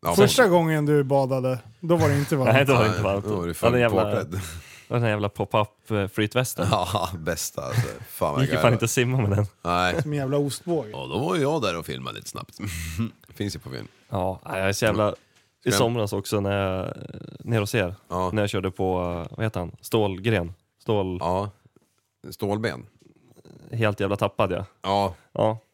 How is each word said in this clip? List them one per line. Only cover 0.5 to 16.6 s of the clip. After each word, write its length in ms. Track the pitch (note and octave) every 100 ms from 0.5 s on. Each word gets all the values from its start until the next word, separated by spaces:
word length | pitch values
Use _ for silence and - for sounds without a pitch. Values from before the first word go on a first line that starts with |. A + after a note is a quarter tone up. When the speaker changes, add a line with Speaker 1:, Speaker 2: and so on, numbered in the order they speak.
Speaker 2:
gången 360 | F3 D#3+ D#3 D3
du 180 | D3
badade, 540 | C3+ C#3 C3 C3 B2+ B2 - _
då 160 | E3 E3+
var 120 | D#3+
det 100 | C#3+
inte 180 | C#3+ D3+
varmt. 160 | B2+
Speaker 3:
Nej, 120 | B2
det 80 | C#3
var 80 | B2+
Speaker 1:
Nej, 80 | A2
Speaker 3:
inte 140 | -
varmt. 220 | G#2 G2+
Speaker 1:
då 60 | G2+
var 60 | G2+
det 40 |
Speaker 3:
Ja, 60 | E2+
den 80 |
Speaker 1:
fullt 240 | E2 A#2 B2
Speaker 3:
jävla, 240 | A#2+ G2
Speaker 1:
påklädd. 360 | G#2 G#2 D2+ F#2+ F2+ E2+ - - -
Speaker 3:
den 140 | A#2+
här 60 | A#2
jävla 200 | G#2 G#2
pop-up, 640 | - G#2 A2 G#2 _ -
eh, 180 | G#2+ F#2+
flytvästen. 580 | - G#2+ B2+ B2+ - G#2
Speaker 1:
<laughs> 20 |
Ja, 380 | G#2 F2+ A2 F2 F2+
bästa, 440 | D#2+ D#2+ - -
alltså. 260 | C2+ A#2 A2+ - -
Fan, 240 | - E2+
vad 100 | D2
Speaker 3:
Gick 80 | C3+
ju 60 | D#3
fan 60 |
Speaker 1:
garva. 100 | -
Speaker 3:
inte 100 | B2
att 60 | A#2
simma 300 | - A#2+ C3
med 100 | G2+ G2
den. 100 | G#2 _
Speaker 1:
Nej. 400 | E2+ F2 F2+ -
Speaker 2:
Som 100 | D3+
en 60 | D3
jävla 180 | C3+ C#3+
ostbåge. 520 | C#3+ - - E3+ A2
Speaker 1:
Ja, 140 | C2 B1+
då 60 | F2
var 180 | D3+ F#3
jag 260 | C#3 D#3+
där 160 | G#2 E2+
och 80 | D#2+
filmade 300 | B1+ B1+ G#1+
lite 120 | -
snabbt. 300 | G#1+ - - G2+ E2 D#2+
<laughs> 400 | D#2+ A2+ - -
Finns 220 | - G2+ -
ju 40 |
på 100 | -
film. 160 | B1+ G1+ _ _
Speaker 3:
Ja, 320 | G2 F#2 F#2
jag 140 | - F#2+
är 140 | F#2+
så 120 | G#2+
jävla, 260 | A2+ G2+ G#2
i 40 | - _ _ _ _
Speaker 1:
Men 80 | B2
Speaker 3:
somras 400 | G2+ A#2+ A#2 G#2
också 280 | G2+ - G#2+
när 160 | G2
jag, 380 | G2+